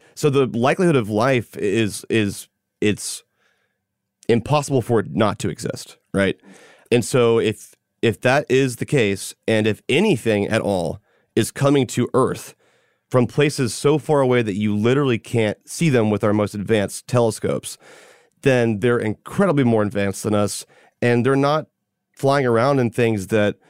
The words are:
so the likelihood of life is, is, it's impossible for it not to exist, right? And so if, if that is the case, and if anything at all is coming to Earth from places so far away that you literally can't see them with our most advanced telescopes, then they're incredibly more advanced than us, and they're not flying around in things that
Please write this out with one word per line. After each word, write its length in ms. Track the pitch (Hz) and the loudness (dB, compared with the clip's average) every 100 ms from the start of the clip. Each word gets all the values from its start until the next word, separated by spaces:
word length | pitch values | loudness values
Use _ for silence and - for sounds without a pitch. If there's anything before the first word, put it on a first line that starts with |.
| _ | _
so 160 | - 151 | -4 0
the 160 | 139 127 | 2 0
likelihood 480 | 117 127 160 175 | 0 0 2 2
of 160 | 139 104 | 2 0
life 460 | 104 131 127 - - | 0 2 0 -2 -6
is, 480 | 98 113 104 - - | -2 0 0 -4 -2
is, 380 | 113 101 - - _ _ _ | -2 0 -4 -14 _ _ _
it's 440 | - - - - - _ _ _ _ _ _ _ _ _ - | -2 -2 -6 -12 -18 _ _ _ _ _ _ _ _ _ -2
impossible 540 | 117 - 147 139 135 | -2 0 -4 0 -4
for 180 | 110 113 | 0 -2
it 100 | 90 | 0
not 300 | 78 107 95 | 0 0 0
to 80 | 90 | -6
exist, 500 | - - - - - _ | -6 -8 -10 -14 -20 _
right? 260 | 95 95 - - - - _ _ | 0 0 -2 -12 -20 -20 _ _
And 120 | 120 | -2
so 360 | - 131 117 113 | 0 2 2 2
if, 340 | 101 101 - _ _ _ | 0 -4 -12 _ _ _
if 200 | 113 - | -2 0
that 260 | 127 139 - | 0 0 2
is 280 | 131 135 117 | 0 0 -4
the 100 | 117 | -2
case, 480 | 143 104 98 - - - | 0 0 -2 -8 -8 -2
and 180 | 110 110 | 0 0
if 160 | 101 - | -2 -2
anything 580 | 139 196 113 113 104 98 | 0 2 0 0 0 0
at 140 | 110 | -2
all 400 | 98 95 82 95 _ _ _ | 0 -2 -4 -8 _ _ _
is 160 | 117 110 | -4 -4
coming 380 | - 139 143 123 | 0 2 2 0
to 200 | - 117 | -2 -2
Earth 400 | 127 104 87 - - _ _ _ _ _ | 0 0 -4 -12 -20 _ _ _ _ _
from 160 | 127 120 | 0 0
places 480 | - 147 - 120 | 0 -2 0 -4
so 240 | - 143 151 | 0 0 0
far 220 | - 143 | 0 0
away 220 | 127 123 | 2 2
that 120 | 107 | 0
you 220 | 98 107 104 | -2 -2 0
literally 420 | 113 135 139 113 | 2 2 0 -2
can't 400 | - 117 107 - - | -2 -2 0 -4 -12
see 200 | - 165 | -2 0
them 200 | 123 107 | 2 2
with 140 | 101 | 0
our 100 | 107 | 0
most 220 | 104 104 | 0 -2
advanced 540 | 104 92 110 98 - - | -4 -2 0 0 -6 -4
telescopes, 680 | 123 117 - - 65 - - - - - _ _ _ | 0 0 -2 -4 -4 -8 -16 -20 -20 -20 _ _ _
then 360 | 139 123 117 104 | 0 2 2 0
they're 180 | 120 120 | 0 0
incredibly 680 | 107 98 - - 196 143 | -2 -6 -8 -2 0 2
more 180 | 120 110 | 2 2
advanced 400 | 104 101 98 - | 0 -2 -4 -4
than 120 | 110 | -2
us, 300 | 104 101 - - _ _ _ | 0 0 -4 -14 _ _ _
and 240 | 120 120 123 | 0 2 2
they're 80 | |
not 320 | 139 143 156 - _ _ _ _ | 2 2 -2 -4 _ _ _ _
flying 340 | - 135 143 123 | -4 0 2 2
around 320 | 113 135 139 | 2 2 2
in 120 | 120 | 0
things 360 | - 117 107 92 | 0 0 0 -2
that 300 | 110 104 - | 0 0 -2